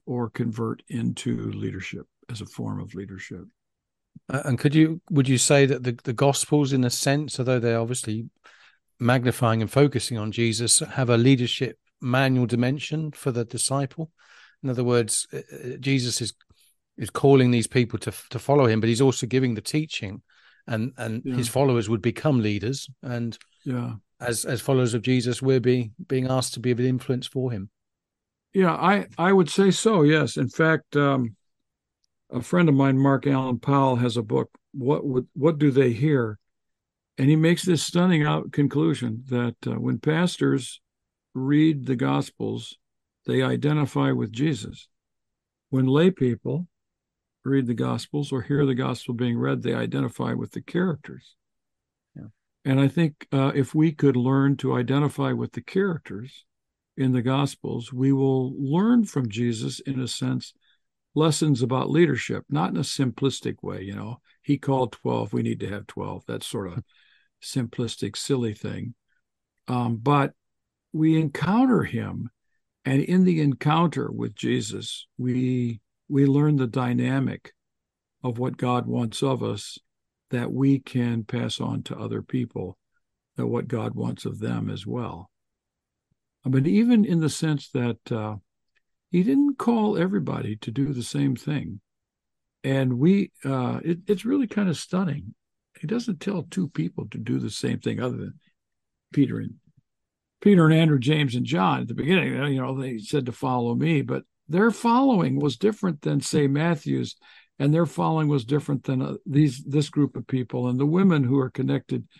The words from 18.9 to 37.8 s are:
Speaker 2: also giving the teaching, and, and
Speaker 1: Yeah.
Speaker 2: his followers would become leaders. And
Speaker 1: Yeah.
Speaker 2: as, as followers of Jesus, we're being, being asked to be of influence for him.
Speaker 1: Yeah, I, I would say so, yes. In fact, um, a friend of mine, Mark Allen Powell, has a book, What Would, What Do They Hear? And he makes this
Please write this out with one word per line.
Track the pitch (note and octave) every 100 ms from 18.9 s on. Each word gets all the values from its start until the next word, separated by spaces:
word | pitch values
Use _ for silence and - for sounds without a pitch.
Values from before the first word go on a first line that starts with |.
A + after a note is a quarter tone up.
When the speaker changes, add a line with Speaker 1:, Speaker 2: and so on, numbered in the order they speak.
| A2+
Speaker 2:
also | C3+ B2 A#2
giving | B2+ C3 A2
the |
teaching, | - D3+ D#3 - G2+ G#2+ - _ _ _ -
and, | A2 A#2+ B2+
and | A2+ A2 -
Speaker 1:
Yeah. | B2
Speaker 2:
his | A2+
followers | B2+ C#3 A#2+ G#2
would | A2+
become | A#2+ A2 D#3 C3
leaders. | G#2+ G#2 G#2 C#3 - -
And | - A#2+ A#2 A2 _ _ D3
Speaker 1:
Yeah. | B2 A#2+ A2 - _
Speaker 2:
as, | B2 A2+ -
as | A#2+
followers | - C3 B2
of | A#2
Jesus, | G#2+ B2+ A#2+ A#2+
we're | C3 C3
being, | A#2+ B2+ A2+ - -
being | C3 C3
asked | C3 B2
to | -
be | B2
of | A#2+
influence | B2+ B2+ - B2 B2
for | C3+ B2+
him. | G#2+ G2 _ _ _ _ _ _ _ _
Speaker 1:
Yeah, | G3 F#3
I, | D#3+ E3+ G3+ F#3 -
I | E3+
would | G3 E3
say | - G3
so, | F3 A3 G#3
yes. | D3 D#3 C#3+ -
In | B2+
fact, | - D#3+ D#3 - D3
um, | C#3+ C3+ A#2+ - _ _ _ _ _ _ _ _ _
a | -
friend | - F3+ E3+
of | C#3
mine, | C3+ C3+
Mark | C#3 C#3 C#3+
Allen | C3+ C3 A#2+
Powell, | - C#3 C3+ B2
has | B2 A2+
a |
book, | G#2+ C3 - _ _
What | C#3+ B2+ D#3 D3
Would, | B2+ B2
What | - D3 D3+
Do | D3
They | C3 B2+
Hear? | A2 D3+ C#3 A2+ G#2 _ _ _ _ _ _ _ -
And | C3+
he | D#3
makes | D#3+ E3+
this | F#3 D#3